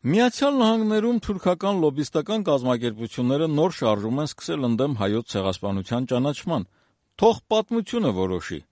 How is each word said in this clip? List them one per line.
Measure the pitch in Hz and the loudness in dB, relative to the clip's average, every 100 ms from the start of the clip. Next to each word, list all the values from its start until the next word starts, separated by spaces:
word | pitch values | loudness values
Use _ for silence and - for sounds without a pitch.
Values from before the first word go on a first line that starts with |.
Միացյալ | 120 190 247 - 285 269 | 2 4 2 2 0 4
Նահանգներում | 220 226 214 214 226 240 | 4 4 2 2 2 0
թուրքական | - 196 - - 196 196 | -2 -2 0 0 0 2
լոբիստական | 156 139 143 160 147 220 | 2 0 -2 -2 -2 -2
կազմակերպությունները | 175 139 127 120 120 110 117 - 123 139 160 | 2 2 2 0 -2 -4 -8 -2 0 0 0
նոր | 147 175 - | 2 0 2
շարժում | 120 104 110 131 | 0 2 0 -2
են | 151 | -4
սկսել | - - 156 | -8 -6 -2
ընդդեմ | 127 113 139 117 | 0 2 0 0
հայոց | 101 110 117 | 0 0 -2
ցեղասպանության | 101 95 90 101 98 92 120 127 | -2 -2 -2 -4 -4 -2 -4 0
ճանաչման։ | 123 139 143 - 151 92 _ _ _ _ - | 0 0 -2 -4 -4 -4 _ _ _ _ 2
Թող | 220 220 | 2 2
պատմությունը | _ 220 220 233 202 240 180 92 | _ -2 0 -4 -2 0 0 0
որոշի։ | 95 90 - 76 - | 0 -2 -6 -10 -12